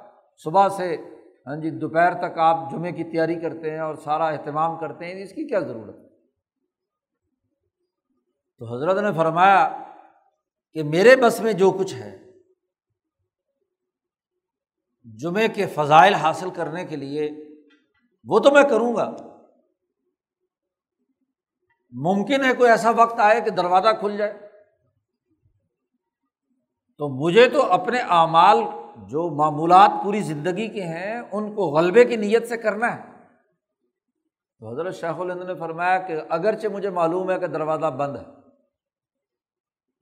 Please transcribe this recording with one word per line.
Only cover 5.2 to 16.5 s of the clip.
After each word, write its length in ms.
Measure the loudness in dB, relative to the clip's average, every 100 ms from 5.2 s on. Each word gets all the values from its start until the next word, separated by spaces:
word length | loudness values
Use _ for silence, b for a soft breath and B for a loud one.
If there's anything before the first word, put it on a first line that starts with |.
اس 100 | -14
کی 140 | -12 -4
کیا 120 | -4
ضرورت 360 | -4 -10 -16 -20
ہے؟ 80 | _ _ _ _ _ _ _ _ _ _ _ _ _ _ _ _ _ _ _ _ _ _ _ _ _ -18
تو 120 | -12
حضرت 240 | -6 -2 -2
نے 80 | -2
فرمایا 480 | 0 0 4 4 4 2 -4 -16 -20 -20 _ _ _ _ _ _ -10
کہ 80 | -4
میرے 300 | 4 6 6
بس 240 | 4 0
میں 120 | -4
جو 180 | 2 2
کچھ 220 | 0 -6 -8
ہے 160 | -14 -18 -20 _ _ _ _ _ _ _ _ _ _ _ _ _ _ _ _ _ _ _ _ _ _ _ _ _ _ _ -20 -12
جمعے 300 | -6 -2 -2
کے 180 | -2 -6
فضائل 480 | -2 4 8 8
حاصل 360 | 4 -2 -4
کرنے 360 | -8